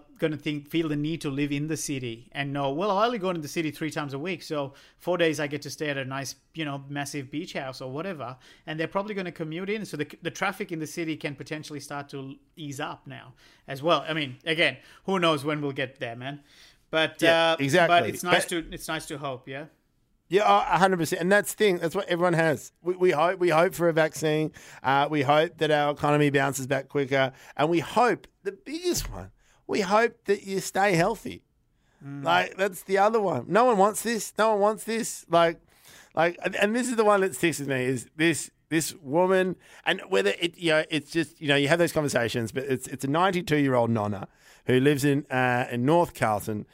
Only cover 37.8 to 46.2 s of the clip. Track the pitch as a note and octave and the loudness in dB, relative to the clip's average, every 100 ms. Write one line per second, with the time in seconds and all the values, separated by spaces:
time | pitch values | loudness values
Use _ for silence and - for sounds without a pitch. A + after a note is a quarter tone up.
37.8 | B2+ C3 - D#3 E3 D3+ - _ _ D#3 | 0 -2 -6 0 0 0 -6 _ _ -2
38.8 | D3+ - C#3+ D3+ F#3 F#3+ F#3 - _ - | -2 -8 -4 0 4 4 2 -4 _ -6
39.8 | - F#3 - F#3+ G3 F#3+ E3+ E3 E3+ D#3 | -2 -2 0 0 2 0 -4 -2 0 2
40.8 | D#3 D#3+ D3 E3+ D3+ - D3 C#3+ C#3 E3+ | 2 -4 -2 -4 -4 -6 2 2 4 4
41.8 | E3+ D#3+ D3 B2+ A#2 B2 A2+ C3 C#3 B2+ | 2 2 0 0 0 -2 -4 -4 -2 -4
42.8 | C3 C3+ C3+ D3+ F#3+ F3+ D#3+ D3+ C#3 B2+ | -4 -6 -2 2 2 0 0 2 2 2
43.8 | A#2 A2+ G#2 G2 - _ _ - - B2+ | 2 0 -2 -4 -10 _ _ -14 0 4
44.8 | C3+ D3 C#3+ C#3+ D3 C3 B2+ B2 C3 A#2+ | 4 4 2 0 0 0 2 0 -2 -2
45.8 | B2 E3+ E3+ - | 2 4 2 0